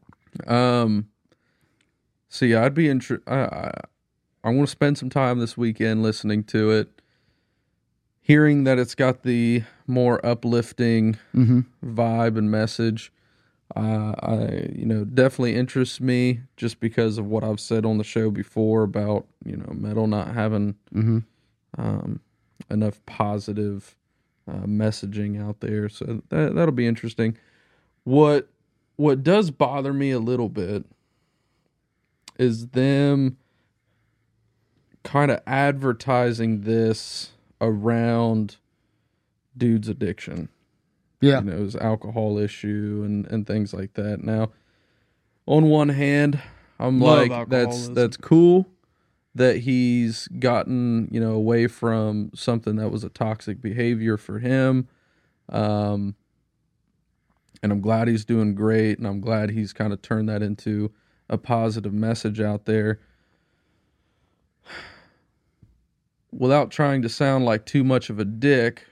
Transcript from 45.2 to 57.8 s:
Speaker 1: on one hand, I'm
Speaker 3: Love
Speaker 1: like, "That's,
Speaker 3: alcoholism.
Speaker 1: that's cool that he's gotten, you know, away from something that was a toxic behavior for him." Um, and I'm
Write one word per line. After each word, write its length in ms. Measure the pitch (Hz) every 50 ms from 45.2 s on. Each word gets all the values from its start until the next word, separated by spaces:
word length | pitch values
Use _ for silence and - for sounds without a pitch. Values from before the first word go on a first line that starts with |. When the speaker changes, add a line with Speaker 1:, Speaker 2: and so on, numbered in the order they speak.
| _ _ _ _ _
Speaker 1:
on 200 | - 147 156 160 156
one 200 | 151 151 147 147
hand, 500 | 143 139 143 143 143 143 147 147 147 143 - - - - _ _ _ -
I'm 220 | 113 127 131 127
Speaker 3:
Love 280 | 123 127 123 123 123 120
Speaker 1:
like, 200 | 123 120 117 -
"That's, 160 | 131 127 123
Speaker 3:
alcoholism. 280 | 117 120 120 120 120 123
Speaker 1:
that's 220 | 123 120 113 113
cool 500 | - - - 165 165 170 175 175 185 185 - _ _ _ _ _ _ _ _ _ _ _ _ -
that 200 | 117 127 127 117 -
he's 720 | 120 135 131 127 123 123 120 120 120 113 113 - - - - 123
gotten, 720 | 123 127 120 107 - - 127 123 123 120 117 113 110 -
you 100 | - 117
know, 120 | 113 110 110
away 340 | 110 110 110 117 117 117
from 640 | 117 - - - 117 113 110 107 107 104 107 104 107 -
something 420 | - - - 120 113 - 110 107
that 140 | 107 107 101
was 140 | - 107 107
a 40 | 90
toxic 520 | - - 117 110 110 107 - - 101 -
behavior 560 | - 110 98 123 120 117 120 110 110 113 110
for 220 | 107 - - 101 107
him." 500 | 120 123 131 131 131 131 131 131 127 - _ _ _ _ _ _ _ _ _ _ _ -
Um, 640 | - 107 107 107 104 104 104 104 104 101 101 101 101 _ _ _ _ _ _ _ _ _ _ _ _ _ _ _ _ _ _ _ _ _ _ _ _ _ _ _ _ _ -
and 100 | 104 104
I'm 80 | 104